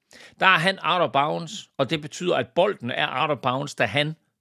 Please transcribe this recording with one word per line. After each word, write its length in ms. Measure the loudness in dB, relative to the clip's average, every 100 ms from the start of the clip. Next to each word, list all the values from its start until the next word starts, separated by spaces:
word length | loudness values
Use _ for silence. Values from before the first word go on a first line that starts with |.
| _ -20 -20 _
der 60 | 4
er 120 | 6
han 200 | 2 -2
out 200 | -2 0
of 80 | 2
bounds, 560 | 2 0 -2 -8 -14 -18 -4
og 120 | -2
det 100 | -2
betyder, 340 | -6 -6 -2
at 140 | -2 0
bolden 420 | 2 0 0 -6
er 160 | -4 -2 -2
out 80 | -2
of 80 | -2
bounds, 360 | -2 -2 -6
da 100 | -2
han 300 | 0 0 -2 -6 _ _